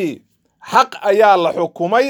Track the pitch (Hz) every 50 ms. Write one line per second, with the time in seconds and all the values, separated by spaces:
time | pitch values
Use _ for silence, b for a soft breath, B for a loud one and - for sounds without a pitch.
0 | 190 156 123 - _ _ _ _ _ _ _ _ - - - 240 262 254 - -
1 | - 208 196 208 220 208 196 180 170 160 - - 170 160 - - 170 175 214 240
2 | 269